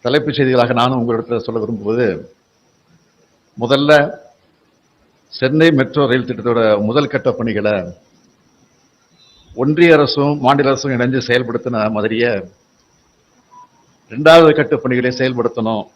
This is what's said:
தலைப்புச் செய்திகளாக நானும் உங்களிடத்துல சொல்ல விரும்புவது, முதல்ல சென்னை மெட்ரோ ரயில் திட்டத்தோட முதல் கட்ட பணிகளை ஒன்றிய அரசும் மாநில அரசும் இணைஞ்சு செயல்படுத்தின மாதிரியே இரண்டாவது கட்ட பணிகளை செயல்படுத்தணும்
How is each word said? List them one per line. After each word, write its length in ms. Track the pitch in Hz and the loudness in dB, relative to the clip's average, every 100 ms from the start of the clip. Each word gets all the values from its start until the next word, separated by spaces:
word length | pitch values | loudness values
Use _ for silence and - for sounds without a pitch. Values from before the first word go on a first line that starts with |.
| 123 | 0
தலைப்புச் 320 | 143 151 131 | -2 -2 -2
செய்திகளாக 400 | 131 127 120 120 | 0 2 2 2
நானும் 200 | 123 131 | 0 0
உங்களிடத்துல 380 | 117 113 113 117 - | -2 -4 -4 -8 -6
சொல்ல 160 | 113 | -6
விரும்புவது, 440 | 107 110 101 113 117 85 - _ _ _ _ _ _ _ _ _ _ _ _ - | -6 -6 -4 -2 -2 -4 -12 _ _ _ _ _ _ _ _ _ _ _ _ -10
முதல்ல 340 | 117 139 143 151 143 - - _ _ _ _ _ _ _ _ _ _ | -2 0 4 4 4 -6 -20 _ _ _ _ _ _ _ _ _ _
சென்னை 360 | - 131 151 160 147 | -6 -2 2 4 4
மெட்ரோ 260 | 131 147 139 | 0 0 0
ரயில் 160 | 127 123 | 0 -2
திட்டத்தோட 340 | 110 110 117 110 104 107 | -6 -2 0 2 2 0
முதல் 240 | 127 143 | -2 -2
கட்ட 180 | 135 127 - | -2 -4 -4
பணிகளை 360 | 117 104 104 104 90 90 _ _ _ _ _ _ _ _ _ _ _ _ _ _ _ - | -4 -4 -2 -2 -6 -14 _ _ _ _ _ _ _ _ _ _ _ _ _ _ _ -4
ஒன்றிய 340 | 131 151 170 156 | -2 2 6 6
அரசும் 360 | 139 - 143 147 143 | 4 0 -2 0 0
மாநில 260 | 143 135 | 2 2
அரசும் 220 | 131 139 127 | 0 -2 -2
இணைஞ்சு 240 | 123 131 120 | -2 -2 -2
செயல்படுத்தின 520 | 120 120 117 123 117 107 107 | -2 -2 -6 -6 -4 -2 -2
மாதிரியே 360 | 104 113 120 104 92 _ _ _ _ _ _ _ _ _ _ - - _ _ _ _ | -4 -2 -2 -2 -8 _ _ _ _ _ _ _ _ _ _ -20 -20 _ _ _ _
இரண்டாவது 420 | 113 151 165 160 | 0 6 8 8
கட்ட 240 | 151 143 135 131 | 4 0 -2 -2
பணிகளை 260 | 123 123 123 | -2 -2 -2
செயல்படுத்தணும் 640 | 131 123 117 - 110 110 - | -4 -2 -4 -4 -4 -4 -8